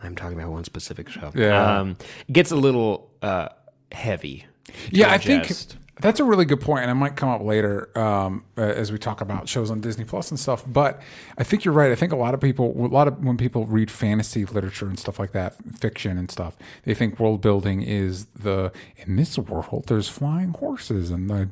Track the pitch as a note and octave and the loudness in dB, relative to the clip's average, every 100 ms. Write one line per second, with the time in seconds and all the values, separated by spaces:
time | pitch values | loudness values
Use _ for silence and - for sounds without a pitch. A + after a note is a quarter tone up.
0 | F2 F2+ F2 E2+ E2 D#2+ E2+ - - - | -14 -10 -10 -8 -8 -8 -10 -12 -12 -12
1 | E2+ - D2+ C3 G#2+ G2+ G#2 G2+ F#2+ F2+ | -14 -12 -8 2 4 6 4 4 0 -6
2 | - - - C3+ F3 D#3+ C3+ B2+ A2+ G2 | -12 -16 0 4 4 4 4 4 2 0
3 | - - G#2 F#2 D#2+ - - _ _ - | -4 -8 -2 -2 -4 -10 -20 _ _ -8
4 | A2+ F2 D2+ C2+ - _ - - - F#3 | -6 -4 -6 -12 -18 _ -20 -16 -2 4
5 | G#3 F#3+ - C#4 - - - - - - | 6 6 4 2 2 -6 -8 -20 -20 -2
6 | G3+ A3 C4+ G3+ D#3+ C#3 - C#3+ B2 B2+ | 0 4 4 4 4 2 2 0 2 0
7 | C#3 C#3 C3+ A#2 G#2 G#2+ G#2 G2+ - A#2 | 0 0 -2 0 2 2 2 0 -4 -2
8 | G#2+ G2+ F#2+ F#2+ - - G#2+ - G#2+ G#2+ | 2 2 0 -4 -8 -2 -2 0 -2 -4
9 | A#2+ G#2+ G2 G2 - C3 A2 G#2+ A#2 A2 | -6 -6 -6 -6 -4 -4 -2 -4 -6 -6
10 | A2 G2+ E3+ C#3+ - A#2+ C3 B2 C#3+ - | -6 -6 -6 -6 -4 -4 -2 2 2 0
11 | - - - - B2+ G3+ F#3 D3+ C#3+ A2+ | -14 -20 -16 -6 0 0 4 6 6 4
12 | F3 C#3+ A#2 C3+ C#3 B2+ A#2+ B2+ B2 B2+ | 0 0 0 2 2 2 0 2 2 4
13 | C#3+ C#3 C3 A#2+ A#2+ A#2 A2 A2 G#2+ - | 4 4 0 2 0 -2 0 2 2 0
14 | G#2+ G#2+ G#2+ A2+ G2 G#2 F#2+ - G2+ F#2+ | 0 0 0 -2 -2 -2 -4 -6 -6 -6
15 | - - G2 G2 F2+ - - - A2 - | -6 -6 -4 -4 -4 -8 -16 -6 -6 -4
16 | G#2+ F#2 F2+ - F2 - - - - G#2+ | -4 -4 -6 -6 -10 -10 -20 -12 -4 0
17 | A2+ - A2 G#2+ G#2+ G2+ G2+ G2 - G2+ | 0 2 2 2 4 2 2 -2 0 -2
18 | F#2+ F#2 G#2+ - G#2 F#2+ F#2 - - _ | -2 -4 -10 -8 -2 0 -2 -6 -20 _
19 | - F#2 E3 - G2+ E2 - A2+ - A2 | -4 0 0 -2 -4 -6 -4 -6 -2 -2
20 | G2 - C#3+ E3 F#3 E3 D4 C4+ - G2+ | -2 -4 -4 -2 -2 -4 -6 -8 -4 -4
21 | E2+ F2 F#2+ G2+ F#2+ | -2 -4 -2 -2 -2